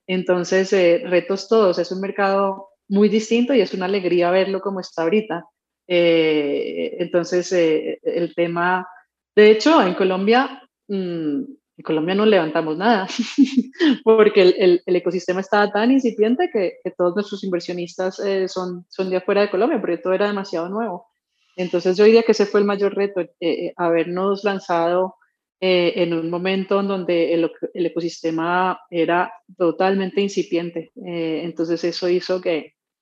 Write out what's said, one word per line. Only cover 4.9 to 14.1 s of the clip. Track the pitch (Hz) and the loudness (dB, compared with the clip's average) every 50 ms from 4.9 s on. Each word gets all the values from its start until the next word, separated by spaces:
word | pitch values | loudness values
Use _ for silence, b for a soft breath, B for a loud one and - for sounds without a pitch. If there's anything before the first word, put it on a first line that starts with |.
| - - 165 | -6 -4 -2
ahorita. | 165 190 220 214 214 - 170 165 _ _ _ _ _ _ _ _ - | 2 2 0 0 -2 -6 -10 -10 _ _ _ _ _ _ _ _ -2
Eh, | 180 175 175 170 165 165 160 160 156 151 147 143 143 139 - - 160 170 165 156 - - | 2 2 4 4 4 4 4 2 2 0 0 -2 -2 -4 -4 -6 -6 -6 -6 -6 -4 -6
entonces, | 175 170 - 175 165 165 180 180 170 - 190 | -6 -2 -2 -2 -2 0 -2 -2 -2 0 0
eh, | 180 170 160 156 156 156 156 156 - - | 2 2 2 2 0 -2 -4 -8 -6 -6
el | 165 147 165 175 160 - | -4 -4 -4 -4 -4 -2
tema, | - 170 170 170 170 175 180 180 185 180 B B B B _ _ _ _ _ - | -2 -2 -2 -2 -2 -2 0 0 -2 -4 B B B B _ _ _ _ _ 4
de | 208 214 214 220 | 6 8 8 8
hecho, | 214 - 294 330 311 | 6 4 4 4 4
en | 214 180 180 | 4 2 0
Colombia, | - 196 190 185 185 196 208 226 247 277 269 - - _ _ _ _ _ - | 0 0 0 0 0 2 2 2 2 2 0 -6 -14 _ _ _ _ _ -8
mm, | 202 196 190 175 175 165 160 151 143 139 127 - - - _ _ _ - | -6 -6 -4 -4 -6 -4 -4 -4 -4 -4 -6 -8 -14 -20 _ _ _ -12
en | 156 | -6
Colombia | - - - 151 175 190 | -2 -2 -2 0 0 0
no | 196 214 | 2 4
levantamos | 220 208 185 160 156 151 165 156 156 156 | 4 4 4 2 0 -2 -2 -2 -2 -4
nada, | 160 190 226 240 196 185 | -2 2 2 2 2 0
<laughs> | - - - 226 - - - 277 262 269 262 - - - - 349 302 254 - - | -4 -6 -6 -6 -6 -6 -10 -10 -4 -2 -2 -4 -4 -2 0 0 0 0 2 4
porque | 226 | 4